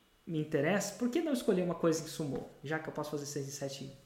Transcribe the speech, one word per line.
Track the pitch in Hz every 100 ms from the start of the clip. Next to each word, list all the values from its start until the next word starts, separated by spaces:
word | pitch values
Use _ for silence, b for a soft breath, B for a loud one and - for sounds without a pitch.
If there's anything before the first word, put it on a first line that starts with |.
| _ _ -
me | 156
interessa, | 151 151 147 196 - -
por | 240
que | 320
não | 320
escolher | 247 - 180
uma | 175 175
coisa | 170 156
em | 151
sumô, | - 147 - - -
já | 139 156
que | 147
eu |
posso | - 147
fazer | 147 139
seis | 147 139
em |
sete | - 139 - 135
em | -